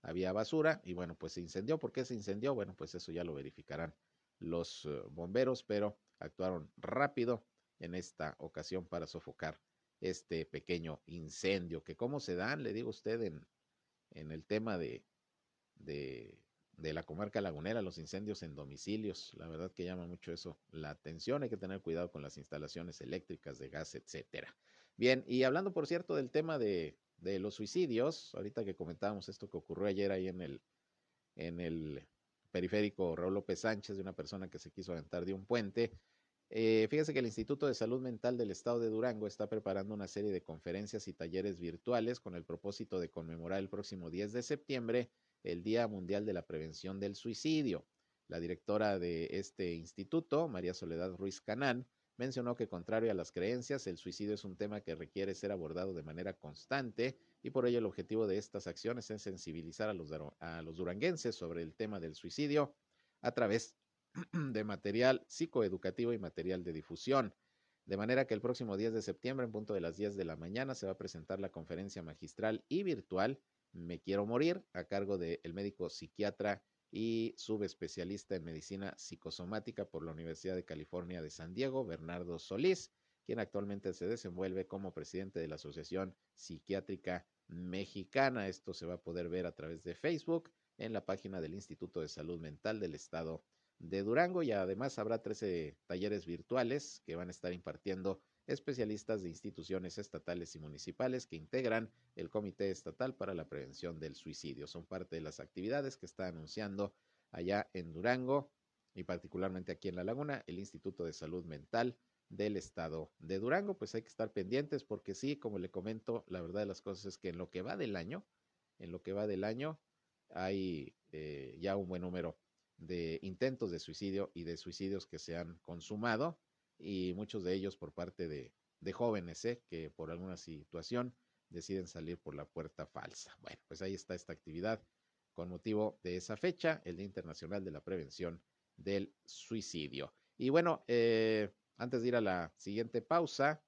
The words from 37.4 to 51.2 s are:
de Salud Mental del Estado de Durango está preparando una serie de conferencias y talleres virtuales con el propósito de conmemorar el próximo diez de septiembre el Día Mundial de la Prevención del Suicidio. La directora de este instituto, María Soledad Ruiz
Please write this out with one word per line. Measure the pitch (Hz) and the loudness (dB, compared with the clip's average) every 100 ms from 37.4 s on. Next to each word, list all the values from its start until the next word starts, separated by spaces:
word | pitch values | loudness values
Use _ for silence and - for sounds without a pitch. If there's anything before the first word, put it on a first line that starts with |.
| 113 143 147 | 0 2 4
de | |
Salud | 120 113 127 | 4 4 2
Mental | 127 113 120 123 | 0 2 2 4
del | 110 | 2
Estado | 95 - 120 | 2 2 4
de | 117 | 4
Durango | 110 123 110 104 | 4 4 2 -2
está | - 104 | 0 0
preparando | 110 101 98 98 107 | 2 2 2 2 -2
una | 95 | -2
serie | 104 104 | 0 2
de | 92 | 2
conferencias | - 80 87 92 104 107 95 | 0 -6 -2 -2 -2 -4 -4
y | |
talleres | 87 85 92 101 87 | -6 -2 2 2 0
virtuales | 87 80 - 120 113 123 | -4 -2 2 4 4 0
con | 104 87 | -4 -8
el | |
propósito | 82 82 101 101 110 92 | -6 -4 -4 -4 -2 0
de | 85 | -2
conmemorar | - 82 82 82 95 | -4 -6 -6 0 0
el | 98 | 0
próximo | 101 101 95 85 | -4 -6 -6 -4
diez | 87 104 | -2 -2
de | 117 | -2
septiembre | 120 143 - 135 113 123 120 _ _ _ | -2 -4 0 -2 4 2 2 _ _ _
el | - 87 | -4 -2
Día | 95 113 117 | 4 4 4
Mundial | 101 90 101 107 | 0 0 2 2
de | |
la | 92 80 | 0 -2
Prevención | 82 80 80 92 98 | -4 -4 -6 -6 -2
del | 101 101 | -2 -2
Suicidio. | 117 107 151 156 135 82 - _ _ _ _ | -6 0 4 4 4 0 -4 _ _ _ _
La | 85 | -4
directora | 85 87 - 107 107 95 | -2 -2 2 4 6 4
de | 87 82 85 | 2 2 0
este | 92 98 - 90 | 0 -4 -2 -2
instituto, | 85 82 - 98 165 160 143 165 | 0 -6 -10 0 0 4 2 4
María | 98 90 90 | 0 0 -2
Soledad | 85 82 92 | -2 0 0
Ruiz | 92 | 0